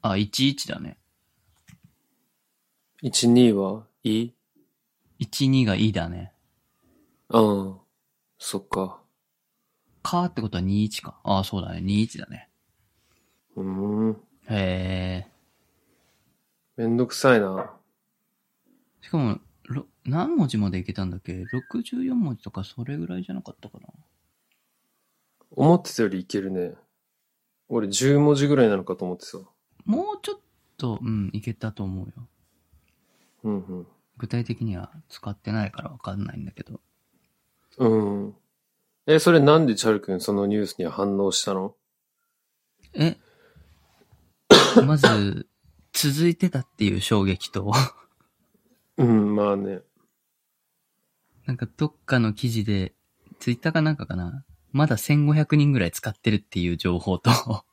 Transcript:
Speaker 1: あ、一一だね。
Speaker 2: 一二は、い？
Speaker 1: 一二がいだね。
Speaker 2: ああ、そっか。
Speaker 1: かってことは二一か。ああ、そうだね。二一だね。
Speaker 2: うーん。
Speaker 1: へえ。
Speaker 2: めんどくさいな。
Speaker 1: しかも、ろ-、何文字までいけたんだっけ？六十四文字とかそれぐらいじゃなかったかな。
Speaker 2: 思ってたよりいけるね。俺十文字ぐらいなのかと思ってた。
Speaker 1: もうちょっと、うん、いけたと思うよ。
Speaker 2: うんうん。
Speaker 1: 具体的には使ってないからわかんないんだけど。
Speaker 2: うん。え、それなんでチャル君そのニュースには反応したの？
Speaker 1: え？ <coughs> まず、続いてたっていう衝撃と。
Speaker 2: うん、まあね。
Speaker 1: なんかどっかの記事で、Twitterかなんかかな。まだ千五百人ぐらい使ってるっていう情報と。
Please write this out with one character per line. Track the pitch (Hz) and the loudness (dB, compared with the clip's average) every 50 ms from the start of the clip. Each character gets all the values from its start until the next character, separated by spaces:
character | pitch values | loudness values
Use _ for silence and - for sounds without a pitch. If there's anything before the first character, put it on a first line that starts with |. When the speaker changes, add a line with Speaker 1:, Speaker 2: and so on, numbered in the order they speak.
Speaker 1:
あ、 | - 113 98 | -2 0 0
一 | 101 104 101 - - 127 139 | 0 -2 -2 -2 0 0 0
一 | 139 139 - - | 0 -2 -8 -10
だ | - - | -10 -10
ね。 | - - - _ _ _ _ _ _ _ _ _ _ _ _ _ _ - - _ _ _ _ _ _ _ _ _ _ _ _ _ _ _ _ _ _ _ _ _ _ _ _ _ | -10 -14 -16 _ _ _ _ _ _ _ _ _ _ _ _ _ _ -20 -20 _ _ _ _ _ _ _ _ _ _ _ _ _ _ _ _ _ _ _ _ _ _ _ _ _
Speaker 2:
一 | - 127 - - - 120 | -8 -4 -2 2 4 6
二 | 120 123 123 117 | 6 8 6 6
は、 | 107 98 98 95 98 110 107 _ _ _ _ | 4 2 -2 -4 -6 -8 -14 _ _ _ _
い？ | 110 107 110 117 120 _ _ _ _ _ _ _ _ _ _ _ _ _ _ _ _ _ _ | -2 -2 -2 -4 -6 _ _ _ _ _ _ _ _ _ _ _ _ _ _ _ _ _ _
Speaker 1:
一 | - - - - 139 131 | -10 -10 -4 0 2 2
二 | 135 135 127 | 4 4 4
が | 107 95 | 2 2
い | 98 107 110 | 2 2 0
だ | 98 92 82 85 | 0 -2 -6 -6
ね。 | 87 87 90 92 _ _ _ _ _ _ _ _ _ _ _ _ _ _ _ _ _ _ _ _ | -8 -12 -12 -16 _ _ _ _ _ _ _ _ _ _ _ _ _ _ _ _ _ _ _ _
Speaker 2:
あ | - 117 | 4 4
あ、 | 110 107 101 98 98 95 95 95 _ _ _ _ _ _ _ _ _ _ _ _ | 4 4 2 0 -4 -8 -12 -16 _ _ _ _ _ _ _ _ _ _ _ _
そ | - - - 98 | -12 -8 -8 -8
っ | - _ | -8 _
か。 | - 95 95 90 - - _ _ _ _ _ _ _ _ _ _ _ _ _ _ _ _ _ _ _ _ | -6 -4 -4 -6 -8 -16 _ _ _ _ _ _ _ _ _ _ _ _ _ _ _ _ _ _ _ _
Speaker 1:
か | _ - - 175 175 | _ -4 -2 -2 -2
っ | 175 | -2
て | - - | -4 -6
こ | 110 104 | -6 -4
と | - 90 | -4 -2
は | |
二 | 90 95 98 104 107 | -2 0 2 2 0
一 | 104 104 - | 0 -2 -8
か。 | - - - _ _ | -12 -14 -20 _ _
あ | - 101 95 | 0 0 0
あ、 | 95 | 0
そ | - - 98 | -2 -4 -6
う | |
だ | 87 92 87 | -6 -6 -8
ね。 | 85 | -8
二 | 87 95 101 104 | -4 -2 0 0
一 | 113 113 - - | 0 -2 -4 -16
だ | - | -16
ね。 | - - - - _ _ _ _ _ _ _ _ _ _ _ _ _ _ _ _ _ _ _ _ _ _ | -16 -16 -20 -20 _ _ _ _ _ _ _ _ _ _ _ _ _ _ _ _ _ _ _ _ _ _
Speaker 2:
う | - | -10
ー | 95 95 95 95 98 104 104 107 110 110 | -8 -8 -6 -6 -4 -4 -2 0 0 -2
ん。 | 107 107 _ _ _ _ _ - | -2 -4 _ _ _ _ _ -4
Speaker 1:
へ | 113 101 95 92 92 92 92 92 92 92 92 92 92 90 95 | -2 -2 -2 -2 -2 -4 -4 -4 -4 -4 -4 -4 -6 -8 -10
え。 | - _ _ _ _ _ _ _ _ _ _ _ _ _ _ _ _ _ _ _ _ _ _ _ _ _ _ _ _ _ | -12 _ _ _ _ _ _ _ _ _ _ _ _ _ _ _ _ _ _ _ _ _ _ _ _ _ _ _ _ _
Speaker 2:
め | - 113 | -4 -2
ん | 113 117 | 0 2
ど | 120 127 | 2 0
く | 120 - | -2 -2
さ | - - 135 123 | 0 4 4 6
い | 110 | 6
な。 | 104 95 95 95 98 - - _ _ _ _ _ _ _ _ _ _ _ _ _ _ _ _ _ _ _ _ _ _ _ _ _ | 4 0 -4 -6 -8 -10 -14 _ _ _ _ _ _ _ _ _ _ _ _ _ _ _ _ _ _ _ _ _ _ _ _ _
Speaker 1:
し | - - | -12 -4
か | - 160 | -2 0
も、 | 139 110 - - _ _ _ _ _ - | 0 0 -2 -4 _ _ _ _ _ -10
ろ-、 | 127 139 - _ _ _ _ | -10 -10 -10 _ _ _ _
何 | - 131 165 202 294 339 | -4 -2 -2 -2 0 2
文 | 302 175 127 | 2 0 2
字 | - | 0
ま | 107 104 98 | -2 -2 -2
で | 92 92 | -2 -4
い | 92 | -6
け | - | -6
た | 101 - 95 | -6 -6 -6
ん | 92 | -6
だ | 87 92 | -6 -8
っ | |
け？ | _ - 90 92 95 113 | _ -10 -10 -10 -8 -8
六 | - 127 - - - 240 | -8 -8 -8 -8 -10 -10
十 | 233 - - 247 | -8 -6 -8 -6
四 | 262 262 254 247 | -4 -2 -2 -2
文 | 214 151 117 | -2 -2 -4
字 | - | -8
と | - 98 | -12 -12
か | - 95 98 | -10 -10 -12
そ | - - - 117 | -10 -10 -12 -10
れ | 131 143 | -8 -8
ぐ | 151 85 | -8 -8
ら | - 90 92 | -8 -8 -10
い | |
じ | - - | -8 -10
ゃ | - | -10
な | 196 | -12
か | - - | -12 -14
っ | - _ | -20 _
た | - - | -20 -20
か | _ - | _ -20
な。 | - - _ - _ _ _ _ _ _ _ _ _ _ _ _ _ _ _ _ _ _ _ _ _ _ _ _ _ _ _ _ _ _ | -20 -20 _ -20 _ _ _ _ _ _ _ _ _ _ _ _ _ _ _ _ _ _ _ _ _ _ _ _ _ _ _ _ _ _
Speaker 2:
思 | - - 135 131 170 | -4 2 4 4 4
っ | 180 | 4
て | 180 - - | 2 -6 -4
た | - | -2
よ | 113 101 | -2 -2
り | 92 95 | -2 -6
い | 92 | -8
け | _ - 104 | _ -6 -6
る | 95 95 | -4 -4
ね。 | 95 92 90 87 - _ _ _ _ _ _ _ _ _ _ _ _ _ _ _ _ _ _ _ | -4 -4 -6 -6 -8 _ _ _ _ _ _ _ _ _ _ _ _ _ _ _ _ _ _ _
俺 | 117 117 107 98 | -4 -4 -2 -2
十 | 98 - 127 135 143 143 | -2 0 2 4 6 6
文 | 147 147 147 | 6 6 4
字 | 135 139 143 | 4 4 2
ぐ | 143 | 4
ら | 135 123 | 4 4
い | 110 | 4
な | 101 | 4
の | 98 90 | 0 -2
か | - 92 | -6 -8
と | - 92 | -6 -6
思 | 90 90 | -8 -8
っ | |
て | 90 - - | -8 -12 -18
た。 | - 90 95 _ _ _ _ _ _ _ - | -18 -18 -20 _ _ _ _ _ _ _ -4
Speaker 1:
も | - 214 294 381 415 415 | -2 -2 -2 -2 -4 -6
う | 392 | -8
ち | - 415 | -10 -12
ょ | 415 | -12
っ | - _ _ _ _ _ _ _ | -12 _ _ _ _ _ _ _
と、 | - - 123 110 - | -8 -6 -6 -6 -6
う | 123 113 | -6 -4
ん、 | 110 107 98 95 | -4 -4 -4 -6
い | - 104 | -6 -8
け | - 120 110 | -8 -8 -10
た | _ - 110 | _ -10 -10
と | 104 - 101 | -8 -8 -8
思 | 95 92 95 | -8 -8 -10
う | 90 107 | -10 -12
よ。 | - - 120 - _ _ _ _ _ _ _ _ _ _ _ _ _ _ _ _ _ _ _ _ _ _ - | -16 -20 -20 -20 _ _ _ _ _ _ _ _ _ _ _ _ _ _ _ _ _ _ _ _ _ _ -6
Speaker 2:
う | 110 | -6
ん | 104 98 | -4 -4
う | 90 92 92 90 | -6 -8 -12 -12
ん。 | 87 _ _ _ _ _ _ | -12 _ _ _ _ _ _
Speaker 1:
具 | - 120 107 | -14 -10 -6
体 | - 120 120 | -4 -6 -4
的 | - 117 - 117 | -4 -6 -6 -6
に | 113 95 | -6 -6
は | 87 92 - _ 160 - _ | -8 -10 -14 _ -20 -20 _
使 | - - - 101 | -20 -16 -12 -12
っ | 101 | -14
て | _ _ 101 | _ _ -6
な | 104 110 104 | -4 -4 -4
い | 95 | -6
か | - - | -8 -12
ら | - - | -14 -14
わ | 139 123 | -16 -14
か | - - 95 | -12 -10 -8
ん | 98 101 | -8 -8
な | - - | -8 -8
い | - | -12
ん | - | -12
だ | 95 | -14
け | - - | -14 -16
ど。 | - - 107 - _ _ _ _ _ _ _ _ _ _ _ _ _ _ _ _ _ _ _ - | -18 -16 -16 -20 _ _ _ _ _ _ _ _ _ _ _ _ _ _ _ _ _ _ _ 0
Speaker 2:
う | 127 113 110 110 107 104 101 101 101 104 | 2 2 4 2 0 0 -4 -4 -6 -10
ん。 | 104 _ _ _ _ _ _ _ _ _ _ _ _ _ _ | -12 _ _ _ _ _ _ _ _ _ _ _ _ _ _
え、 | - 156 156 | 2 2 4
そ | - 180 | 6 6
れ | 170 160 | 6 8
な | 139 147 151 160 | 8 8 6 6
ん | 160 | 6
で | 127 110 | 4 0
チ | - - | 0 2
ャ | 113 | 2
ル | 107 101 | 2 2
君 | - - 95 90 | 0 -4 -6 -4
そ | - - | -2 -2
の | 104 101 101 | -2 0 0
ニ | 101 104 | 0 0
ュ | 107 | -2
ー | 104 | -2
ス | 95 - - | -4 -6 -6
に | 90 | -6
は | 82 | -6
反 | - - 98 101 98 98 | -4 -2 -2 -2 0 0
応 | 98 98 | 0 0
し | 92 - - | 0 -2 -2
た | - 98 | -2 -4
の？ | 95 95 104 - _ _ _ _ _ _ _ _ _ _ _ _ _ _ _ _ _ _ _ _ _ _ _ _ | -4 -6 -8 -10 _ _ _ _ _ _ _ _ _ _ _ _ _ _ _ _ _ _ _ _ _ _ _ _
Speaker 1:
え？ | - 151 165 - _ _ _ _ _ _ _ _ - - _ _ _ _ _ _ _ _ _ _ _ _ _ _ _ _ _ 139 139 - - - | 0 0 0 0 _ _ _ _ _ _ _ _ -20 -20 _ _ _ _ _ _ _ _ _ _ _ _ _ _ _ _ _ 8 8 8 8 6
<coughs> | - 131 | 6 6
ま | 135 156 | 6 4
ず、 | 147 135 120 113 107 101 101 - - - _ _ _ _ - _ _ _ _ | 6 6 4 4 4 0 -2 -4 -6 -10 _ _ _ _ -20 _ _ _ _
続 | - - - 147 139 147 165 175 | -6 -2 -2 -2 0 2 2 2
い | 170 | 2
て | _ - 180 | _ 0 0
た | - 135 | 0 -2
っ | 127 | -6
て | _ _ - 107 | _ _ -2 0
い | 101 92 | 0 0
う | 95 | 0
衝 | 95 - 113 104 98 | 0 2 2 2 2
撃 | 98 95 - - - | 2 0 -2 -6 -8
と。 | - 101 98 104 101 127 135 127 - - - _ _ _ _ _ _ _ _ _ _ _ _ _ _ _ _ _ _ | -8 -6 -4 0 2 0 0 0 -4 -18 -20 _ _ _ _ _ _ _ _ _ _ _ _ _ _ _ _ _ _
Speaker 2:
う | - 135 | 2 4
ん、 | 120 113 110 104 104 104 | 4 6 4 4 2 0
ま | 104 104 104 | 0 0 0
あ | 101 | 0
ね。 | 98 98 98 98 92 - _ _ _ _ _ _ _ _ _ _ _ _ _ _ _ _ _ _ _ _ _ _ _ _ _ _ _ _ _ _ _ _ | -2 -4 -8 -10 -12 -14 _ _ _ _ _ _ _ _ _ _ _ _ _ _ _ _ _ _ _ _ _ _ _ _ _ _ _ _ _ _ _ _
Speaker 1:
な | - 127 | -8 -6
ん | |
か | - 123 - _ | -6 -6 -10 _
ど | - 151 | -4 -4
っ | 151 _ _ _ | -4 _ _ _
か | - 135 127 | 0 2 2
の | 113 110 | 2 2
記 | 104 107 - 123 | 0 -2 -4 -4
事 | 113 113 101 | -2 -2 -2
で、 | 107 104 98 92 - _ _ _ _ _ _ _ _ - _ | 0 -2 -2 -2 -4 _ _ _ _ _ _ _ _ -20 _
Twitter | - - 120 - - 160 | -4 -4 -4 -2 -2 -2
か | 156 160 | 0 0
な | 156 156 | 0 0
ん | 156 | 0
か | 147 107 | -4 -6
か | - 92 | -8 -6
な。 | 92 90 87 131 139 - _ - _ _ _ | -6 -6 -6 -10 -12 -14 _ -20 _ _ _
ま | - 135 156 | 0 2 2
だ | 147 127 | 2 2
千 | 110 - - 147 147 147 | -2 0 2 2 4 4
五 | 147 147 | 4 4
百 | 156 151 - - | 2 2 4 4
人 | 151 143 147 | 4 4 4
ぐ | 139 120 | 4 2
ら | 92 | 0
い | 85 | 0
使 | - - - 113 | -2 -6 -8 -8
っ | 104 | -8
て | _ _ 113 | _ _ 0
る | 107 | 0
っ | 104 | 0
て | - _ - 92 | -2 _ -4 -2
い | 87 87 | -2 -2
う | 87 | -2
情 | 82 - 92 90 85 | -2 -2 -2 -2 -2
報 | - 98 92 87 | -2 -2 -4 0
と。 | _ 120 120 120 - 117 113 101 - _ | _ 2 2 2 0 -4 -6 -8 -8 _